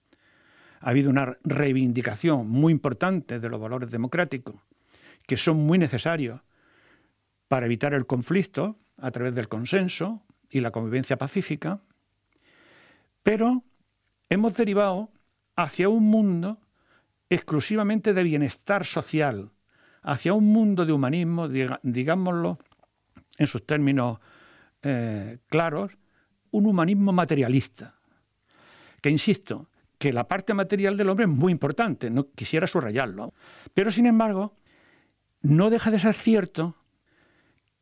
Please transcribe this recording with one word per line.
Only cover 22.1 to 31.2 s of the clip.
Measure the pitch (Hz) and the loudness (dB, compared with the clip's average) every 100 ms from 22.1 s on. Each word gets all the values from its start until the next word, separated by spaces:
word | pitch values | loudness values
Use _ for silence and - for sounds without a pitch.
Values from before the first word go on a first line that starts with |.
| 180 185 175 170 175 _ _ _ _ _ - _ - | 0 0 -2 -2 -4 _ _ _ _ _ -20 _ -2
en | 147 | -2
sus | 110 - | -2 -4
términos, | 151 139 139 120 110 _ - - _ _ _ | 0 2 2 0 -4 _ -20 -20 _ _ _
eh, | 143 123 117 107 101 120 _ | -4 -2 -4 -6 -8 -14 _
claros, | 156 165 151 202 - _ _ _ _ _ | 0 0 -4 -8 -12 _ _ _ _ _
un | 214 208 | 0 2
humanismo | 185 165 202 202 | 4 2 2 2
materialista, | 180 170 147 120 131 - - - _ _ _ _ _ _ _ _ - - _ | 2 2 2 2 2 0 -8 -20 _ _ _ _ _ _ _ _ -20 -20 _
que, | 143 | 0
insisto, | 151 - - - 110 151 _ _ - | 2 2 0 -4 -12 -14 _ _ -4
que | 143 | -2
la | 120 120 | 0 -2
parte | 190 - | -4 -2
material | 202 190 202 196 202 | -4 -2 0 0 0
del | 190 | 0
hombre | 190 | 2